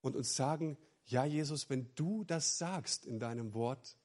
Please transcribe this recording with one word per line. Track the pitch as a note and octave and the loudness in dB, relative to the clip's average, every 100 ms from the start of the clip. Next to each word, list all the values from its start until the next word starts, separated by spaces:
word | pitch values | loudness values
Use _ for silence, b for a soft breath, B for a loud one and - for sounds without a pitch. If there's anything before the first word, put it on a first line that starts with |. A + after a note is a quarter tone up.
und | B2+ | 0
uns | - B2+ - | 0 -2 2
sagen, | C3+ D#3 D#3+ D3 B B - | 2 2 0 -4 B B 0
„Ja, | B2 | 2
Jesus, | C#3+ D3+ D3 D3 - | 4 2 0 -2 0
wenn | C3+ A#2+ - | -2 -2 -2
du | D#3+ G#3+ | 0 0
das | G3 E3 - - | 0 0 0 0
sagst | E3+ F#3 A2+ - | 0 -2 -2 -4
in | - A2+ | -2 -4
deinem | A#2 A#2 A2+ | -2 -2 -2
Wort | G#2+ A#2 C3 - - | 0 0 0 -10 -20